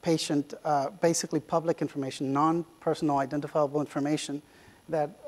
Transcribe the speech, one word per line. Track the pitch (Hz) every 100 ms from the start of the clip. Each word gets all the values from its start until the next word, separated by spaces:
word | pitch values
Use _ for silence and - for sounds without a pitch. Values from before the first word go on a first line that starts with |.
patient, | 170 160 - 147 143 -
uh, | 160 143 135
basically | 190 170 165 170 156
public | - 165 160 156
information, | 147 147 135 - 135
non-personal | 139 156 170 165 - 160 160 151 139
identifiable | 135 147 147 156 143 147
information | 139 147 143 151 - 143 - - - - -
that, | 156 147 -